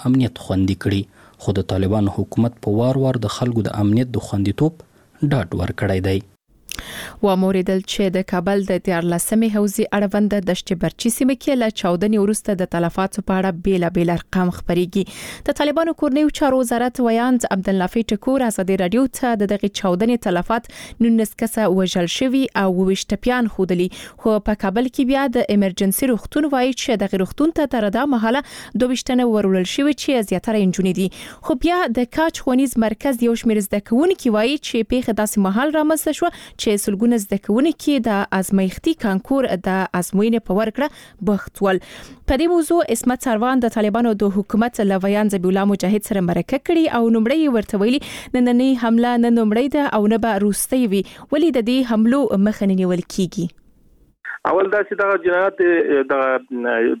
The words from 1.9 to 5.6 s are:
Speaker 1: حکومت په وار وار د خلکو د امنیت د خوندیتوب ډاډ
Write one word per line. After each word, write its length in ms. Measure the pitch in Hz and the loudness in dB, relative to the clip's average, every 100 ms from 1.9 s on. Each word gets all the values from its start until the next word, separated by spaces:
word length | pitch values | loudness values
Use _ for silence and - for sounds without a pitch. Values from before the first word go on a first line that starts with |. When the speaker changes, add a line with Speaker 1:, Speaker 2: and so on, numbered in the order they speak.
| 107 98 - | 2 0 -2
Speaker 1:
حکومت 420 | 101 - 117 - 104 | -4 0 -2 -2 -4
په 100 | 104 | 0
وار 220 | 127 135 131 | 0 2 0
وار 160 | 127 110 | -2 -4
د 60 | - | -4
خلکو 280 | 123 113 101 | -2 -2 -2
د 100 | 104 104 | 0 2
امنیت 280 | 110 123 117 | 2 0 -4
د 100 | - | -4
خوندیتوب 560 | 101 98 - 156 - - _ _ - | -2 -2 0 -2 -2 -20 _ _ -4
ډاډ 280 | 147 139 90 - | 0 0 -2 -4